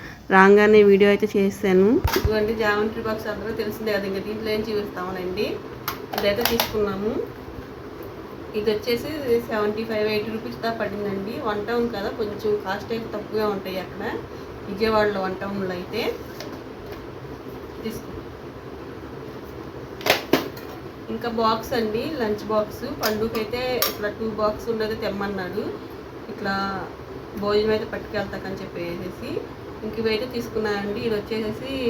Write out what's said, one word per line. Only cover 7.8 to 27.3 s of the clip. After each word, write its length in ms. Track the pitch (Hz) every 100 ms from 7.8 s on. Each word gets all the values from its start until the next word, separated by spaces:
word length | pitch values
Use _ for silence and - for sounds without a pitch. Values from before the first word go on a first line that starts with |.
| - - - - - - - 214
ఇది 100 | 214
వచ్చేసి 420 | 208 254 233 285 311 269 233
సెవెంటీ 440 | - 220 208 214
ఫైవ్, 240 | 226 214 214
ఎయిటీ 220 | 214 214
రూపీస్ 280 | 220 240 -
దాకా 140 | 226 226
పడిందండి. 600 | 196 202 202 196 196 233
వన్ 220 | 220 208 208
టౌన్ 220 | 240 240
కదా, 200 | 202 208
కొంచెం 480 | 269 208 202 214 208
కాస్ట్ 280 | 185 208 -
అయితే 160 | 226 214
తక్కువే 320 | 208 214 208
ఉంటాయి 340 | 214 196 190 185
అక్కడ 240 | 175 190 214 440 - - - - -
విజయవాడలో 500 | 196 220 214 208 196
వన్ 180 | 190 185
టౌన్లో 300 | 196 202 185
అయితే. 280 | 180 185 220 311 - - - - - - - - - - - - - - - - -
తీసుకో. 260 | 220 - - - - - - - - - - - - - - - - - - - - - - - - - - - - - - - -
ఇంకా 180 | 226 233
బాక్స్ 440 | 226 220 285 -
అండి, 300 | 247 214 214 285 302
లంచ్ 260 | 220 208 -
బాక్స్. 360 | 214 208 - 247 294
పండుకైతే 600 | 220 214 220 226 208 247 254 247
ఇట్లా 320 | 220 - 208
టూ 180 | 202 220
బాక్స్ 360 | 214 214 214 -
ఉన్నది 280 | 220 214 214
తెమ్మన్నాడు, 640 | 214 196 196 196 180 190 294 415 - - - - -
ఇట్లా 260 | - 202 196 196 190 165 - - - -